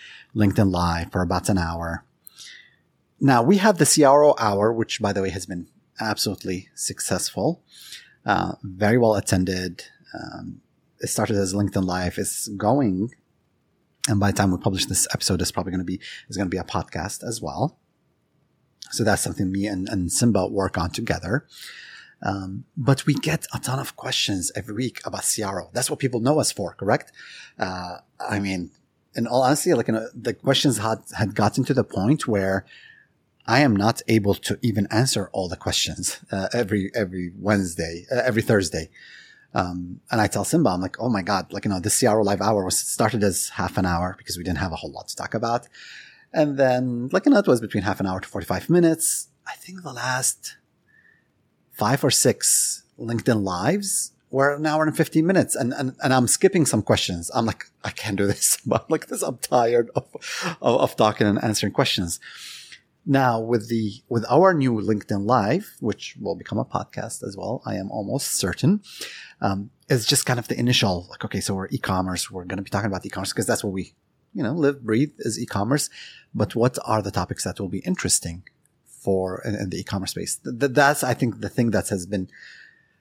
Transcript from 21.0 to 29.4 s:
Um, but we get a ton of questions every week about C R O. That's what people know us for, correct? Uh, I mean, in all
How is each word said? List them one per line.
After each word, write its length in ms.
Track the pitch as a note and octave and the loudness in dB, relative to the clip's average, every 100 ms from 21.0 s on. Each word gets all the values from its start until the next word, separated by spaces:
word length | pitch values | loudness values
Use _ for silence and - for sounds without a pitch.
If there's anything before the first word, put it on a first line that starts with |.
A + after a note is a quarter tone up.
| A2+ E2+ F2 C3+ - - - - - - - - | -4 -4 -2 -4 -6 -18 -18 -18 -20 -20 -20 -10
Um, 420 | G2+ G2+ F#2+ G2+ - - | -6 -6 -6 -10 -10 -2
but 280 | B2 C3 - | 2 2 2
we 80 | |
get 320 | C#3 D3+ D#3+ - | 0 0 -4 -4
a 60 | - | -8
ton 180 | - C3+ | -6 -6
of 180 | - - | -6 -10
questions 560 | B2+ - - F#2+ E2+ - | -6 -2 -2 -2 -4 -6
every 180 | G2+ | -8
week 280 | G#2 B2+ - - | -6 -6 -6 -10
about 180 | G2 | -6
C 200 | - - | -4 -2
R 180 | G2 F#2+ | -2 -6
O. 80 | - | -6
That's 160 | A2+ - | -4 -4
what 100 | D#3 | -2
people 200 | C3 A#2+ | -2 0
know 200 | A#2+ D3+ | 2 2
us 120 | A#2 | 2
for, 220 | - F2 | -2 -6
correct? 380 | - G2 C#3+ - - - - - - | -4 0 0 -2 -20 -20 -20 -14 -6
Uh, 380 | F#2 F#2 F2+ F2 _ - | -6 -6 -10 -12 _ -10
I 200 | - G2+ | -4 -4
mean, 320 | G2 F#2 F2 _ _ _ _ - | -2 -4 -6 _ _ _ _ -6
in 120 | A#2 | 0
all 160 | B2 | 4